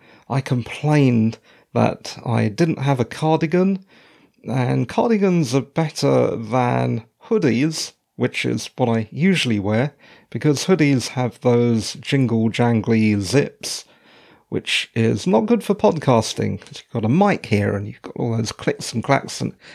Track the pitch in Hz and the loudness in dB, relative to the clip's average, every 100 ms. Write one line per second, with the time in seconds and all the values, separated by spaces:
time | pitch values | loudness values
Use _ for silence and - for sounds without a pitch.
0 | _ - - 135 - 127 113 - 151 151 | _ -20 -6 -4 -2 -2 -4 -4 0 4
1 | 135 117 110 110 _ _ _ 117 113 - | 4 4 2 -2 _ _ _ 0 0 0
2 | - - - 113 113 101 165 - 135 131 | -10 -10 -2 0 0 0 0 0 0 0
3 | 120 - 156 160 160 180 190 190 - _ | -2 -2 0 0 2 2 2 -2 -6 _
4 | _ _ _ _ - 131 123 131 123 - | _ _ _ _ -6 -2 0 0 -2 0
5 | 233 214 196 175 127 135 - - 156 - | 2 2 2 2 2 0 -2 -2 -4 -2
6 | 139 131 120 104 110 127 123 123 123 117 | 2 2 2 -2 -2 0 0 0 0 -4
7 | - _ - 220 151 113 156 156 - - | -6 _ -2 0 2 2 0 -4 -10 -12
8 | _ - 123 - 123 117 - - 123 113 | _ -4 -4 -2 -4 -4 -6 -2 0 0
9 | 110 131 180 170 127 104 98 110 147 - | -2 0 2 2 0 0 0 0 0 -6
10 | - - _ 117 151 139 - 185 147 131 | -20 -20 _ -2 0 0 2 2 4 2
11 | - 131 123 - 123 120 120 113 98 - | 0 -4 -4 -2 2 2 4 0 -2 -8
12 | - 139 123 113 113 98 120 113 110 113 | -2 0 2 2 0 0 2 2 2 2
13 | 110 104 92 131 143 - - - - _ | 2 2 2 0 0 -4 -12 -12 -14 _
14 | _ - - _ - 113 - - - 113 | _ -20 -20 _ -8 -6 -4 -4 -2 0
15 | 113 113 180 214 214 233 - 196 208 165 | 0 0 0 0 2 0 0 0 2 2
16 | 135 117 - - 107 95 - - - 120 | 2 2 2 -4 -4 -6 -10 -20 -10 -4
17 | 107 160 202 - - 104 101 101 104 - | 0 2 2 0 0 0 0 -2 -6 -12
18 | - - 120 113 113 - - - - 117 | -14 -6 -4 -2 -4 -6 -4 -4 -6 -6
19 | 117 139 - - 117 - - | 0 -2 -2 -8 -8 -10 -18